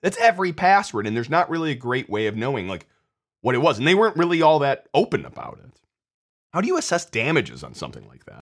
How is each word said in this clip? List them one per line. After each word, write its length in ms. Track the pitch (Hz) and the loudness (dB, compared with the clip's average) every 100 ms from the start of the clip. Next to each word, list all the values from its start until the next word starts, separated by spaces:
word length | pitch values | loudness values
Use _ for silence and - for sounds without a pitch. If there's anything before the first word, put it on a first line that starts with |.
That's 160 | 185 - | -2 2
every 360 | 233 190 190 | 2 2 -4
password, 540 | 156 180 196 202 110 107 | 0 4 4 2 -4 -2
and 80 | 113 | -4
there's 140 | 117 | 0
not 200 | 160 - | 0 0
really 220 | 165 160 | -2 -4
a 40 | 131 | -4
great 340 | 120 127 - | -2 -4 -2
way 180 | 104 107 | -2 -2
of 80 | 107 | -2
knowing, 320 | 120 131 92 | -4 -4 -6
like, 200 | 90 - _ _ _ _ _ | -8 -12 _ _ _ _ _
what 140 | 113 127 | -2 2
it 40 | |
was. 200 | 156 110 | 2 2
And 80 | 139 | 2
they 80 | 190 | 4
weren't 220 | 220 156 | 2 2
really 240 | 170 170 | 0 4
all 180 | 156 156 | 4 4
that 280 | 139 135 _ | 2 -2 _
open 320 | - 233 143 - | 0 0 -2 -6
about 340 | - 60 - | -16 -16 -16
it. 180 | - _ _ _ _ _ _ _ _ | -20 _ _ _ _ _ _ _ _
How 80 | 165 | -4
do 60 | 220 | 0
you 100 | 359 | 0
assess 280 | - 170 - | 0 -4 -2
damages 580 | 113 127 160 101 64 | -2 0 0 0 -10
on 100 | 67 | -16
something 340 | 62 67 - - | -12 -12 -12 -20
like 180 | 64 - | -20 -20
that? 160 | 57 _ | -20 _